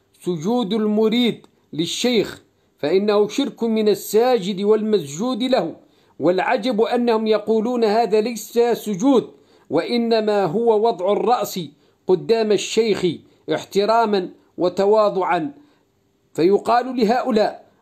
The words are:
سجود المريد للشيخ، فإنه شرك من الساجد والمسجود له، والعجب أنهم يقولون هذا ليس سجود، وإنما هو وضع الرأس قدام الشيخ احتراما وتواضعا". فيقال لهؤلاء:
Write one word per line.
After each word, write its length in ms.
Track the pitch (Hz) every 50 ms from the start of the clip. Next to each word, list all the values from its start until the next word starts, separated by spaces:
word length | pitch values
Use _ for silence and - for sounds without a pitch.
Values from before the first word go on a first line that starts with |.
| _ _ _ _
سجود 540 | - 175 180 156 147 208 240 247 233 180 226
المريد 720 | 220 220 214 208 214 220 220 226 247 240 214 147 - - - _ _ _ -
للشيخ، 720 | - 147 170 170 - - - 247 247 202 160 - - - _ _ _ _ _ _ _ -
فإنه 500 | - 147 180 196 208 208 202 208 208 202
شرك 340 | - - 277 - - -
من 260 | 226 233 220 220 214 208
الساجد 720 | 190 196 - - 202 214 240 262 254 226 175 202 208 175
والمسجود 800 | 202 202 220 214 214 214 214 190 151 135 143 160 226 254 254 208
له، 340 | 254 262 254 220 165 156 - - - _ _ _ _ _ _ -
والعجب 600 | 131 170 185 185 - 202 247 247 202 254 226 196
أنهم 460 | 226 - 240 240 240 240 226 220 226
يقولون 580 | 214 214 208 - 214 220 220 202 247 247 240 226
هذا 360 | 208 208 226 240 190 214 214
ليس 380 | 214 247 240 208 - - - 233
سجود، 720 | 233 240 220 - - 208 202 170 226 277 269 220 139 - - - _ _ _ _ _ -
وإنما 760 | 127 165 160 202 240 240 233 226 226 220 214 214 208 202 190
هو 420 | 160 156 226 233 233 214 208 220
وضع 260 | 233 196 160 180 196
الرأس 480 | 208 - 190 214 247 226 208 - - 190 160 - - _ _ _ _ _ _
قدام 460 | - 185 165 147 151 233 226 220 214
الشيخ 540 | 202 185 - - - 220 233 220 185 - 185 175 143 - - _ _ _ - - 151
احتراما 760 | 151 - - - 196 202 208 226 233 226 214 208 190 180 - - _ _ _ - -
وتواضعا". 920 | 165 180 180 190 196 202 214 220 214 202 175 190 180 190 180 175 156 143 - - - _ _ _ _ _ _ _ _ _ _ _ _ _ -
فيقال 600 | - 165 185 202 202 - 220 233 240 247 262 247
لهؤلاء: 720 | 254 220 196 247 247 - 254 220 214 202 160 - - - _ _ _